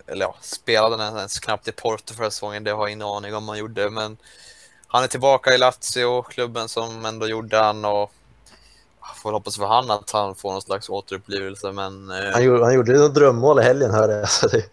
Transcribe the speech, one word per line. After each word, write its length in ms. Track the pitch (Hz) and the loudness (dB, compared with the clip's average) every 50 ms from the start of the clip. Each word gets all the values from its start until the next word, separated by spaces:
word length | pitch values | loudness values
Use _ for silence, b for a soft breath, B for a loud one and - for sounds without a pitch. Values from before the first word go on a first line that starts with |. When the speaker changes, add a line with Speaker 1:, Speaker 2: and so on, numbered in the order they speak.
| - | -12
Speaker 1:
eller 180 | - 78 95 95 | -10 -6 -4 -4
ja, 80 | 90 - - | -6 -6 -10
spelade 640 | - - - - - - 117 107 107 113 117 110 | -14 -14 -14 -10 -4 0 2 2 2 2 0 -2
ens 360 | 107 107 110 107 98 104 - - | -6 -6 -8 -8 -10 -8 -10 -8
knappt 300 | - - 110 104 - - | -6 -6 -6 -6 -6 -10
i 40 | |
Porto 420 | 107 - - 117 110 107 - - 113 | -10 -6 -4 -4 -4 -4 -8 -12 -10
förra 160 | 113 117 107 | -6 -6 -6
säsongen. 340 | - - - 104 104 104 107 | -6 -6 -10 -10 -8 -6 -4
Det 60 | 104 | -4
har 120 | 104 107 | -2 -2
jag 60 | 104 104 | -4 -4
ingen 140 | 104 107 104 | -6 -8 -8
aning 280 | 104 101 104 104 101 107 | -8 -8 -8 -8 -8 -10
om 140 | 107 110 107 | -8 -8 -8
han 100 | 104 107 | -10 -10
gjorde, 320 | 107 113 113 98 101 104 | -10 -8 -4 -4 -4 -2
men 260 | 107 110 107 107 110 - b b b b b b b b b b b b b | -2 -4 -8 -8 -10 -14 b b b b b b b b b b b b b
han 180 | b - 123 127 | b 0 0 0
är 40 | 123 | 0
tillbaka 460 | - 135 127 139 135 127 - 135 127 | -2 0 2 4 4 4 4 4 4
i 40 | 127 | 6
Lazio, 640 | 127 127 123 - - - - 123 123 120 123 123 | 4 4 2 0 -6 -6 -4 -2 -2 0 -2 -2
klubben 460 | 120 - - - 123 120 117 120 113 113 | -4 -6 -6 -6 -6 -6 -6 -8 -8 -6
som 360 | - 117 113 117 113 113 113 | -6 -6 -6 -6 -8 -8 -8
ändå 220 | 110 110 110 110 110 | -8 -6 -6 -6 -4
gjorde 280 | 110 113 113 110 107 | -4 -6 -4 0 2
han, 280 | 110 110 107 107 107 107 | 4 4 4 2 0 -2
och 280 | 104 104 104 104 - _ _ _ _ _ _ _ b b b b b b b b b b _ - - - - | -2 -2 -2 -2 -4 _ _ _ _ _ _ _ b b b b b b b b b b _ -20 -20 -16 -10
får 100 | - 110 | -6 -4
hoppas 240 | 107 104 101 104 98 | -4 -4 -6 -6 -8
för 100 | 101 101 | -6 -2
han 240 | 101 110 123 127 120 | 2 2 2 2 0
att 200 | 104 104 - - | -4 -4 -4 -4
han 240 | - 107 104 98 95 | -4 -2 -2 -4 -6
får 180 | - - 101 | -8 -8 -8
någon 100 | 95 98 | -8 -8
slags 280 | - - 98 101 - - | -6 -6 -6 -6 -6 -8
återupplevelse, 840 | 101 101 - - 98 95 - - 101 98 98 98 98 98 - 98 | -10 -10 -8 -10 -12 -12 -10 -8 -8 -8 -8 -8 -10 -10 -10 -10
men, 380 | 98 98 98 95 98 95 98 95 | -8 -8 -8 -10 -10 -14 -14 -10
eh 60 | 92 92 98 101 | -8 -6 -4 -2
Speaker 2:
Han 120 | 98 113 123 | 0 4 4
gjorde, 200 | 127 123 120 117 | 6 6 6 6
han 100 | 120 131 | 6 4
gjorde 300 | 135 117 113 127 143 147 | 4 4 6 6 6 6
ett 80 | 147 139 | 6 6
drömmål 460 | 151 151 135 123 117 120 147 151 131 | 6 6 6 6 6 4 6 6 6
i 20 | |
helgen, 280 | 113 123 127 139 135 117 | 6 4 4 4 2 2
hörde 220 | 113 107 107 107 107 107 | 4 4 4 4 2 0
jag, 100 | 104 104 | 0 0
<laughs> 0 | |
så 200 | - - - 107 | 0 2 2 2
det, 160 | - 113 - - | 2 0 -2 -2